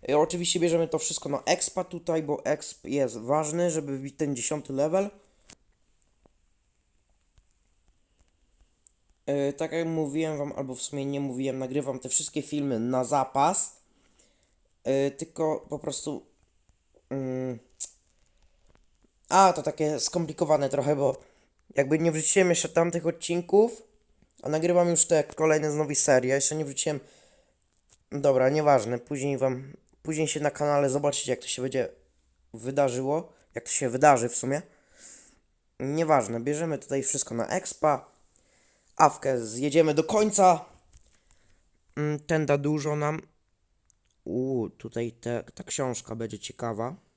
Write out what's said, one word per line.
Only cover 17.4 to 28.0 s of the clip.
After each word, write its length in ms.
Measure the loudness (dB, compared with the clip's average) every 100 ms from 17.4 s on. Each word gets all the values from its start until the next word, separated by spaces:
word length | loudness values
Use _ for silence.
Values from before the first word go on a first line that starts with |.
| -6 -8 _ _ -14 _ _ _ _ _ _ _ _ _ _ _ _ _ _
a, 240 | 6 6
to 100 | 6
takie 360 | -4 -2 -2 0
skomplikowane 680 | -2 -2 -4 -4 2 2 2
trochę, 260 | 0 0 0
bo 220 | 0 -2 -10 _ _ _ _ -2
jakby 240 | 2 2
nie 120 | 2
wrzuciłem 380 | 2 4 6 6
jeszcze 200 | 4 2
tamtych 380 | 2 0 0 -4
odcinków, 760 | -4 -2 -2 2 4 4 0 -20 _ _ _ _ _
a 80 | -4
nagrywam 400 | -2 2 4 4
już 160 | 4 4
te 180 | 2
kolejne 480 | 0 0 2 2 0
z 40 | -2
nowej 200 | -2 2
serii. 340 | 4 4 4
Ja 60 | 2
jeszcze 200 | 2 0
nie 100 | -4
wrzuciłem... 340 | -2 -2 -4 -10 _ _ _ _ _ _ _ _ -20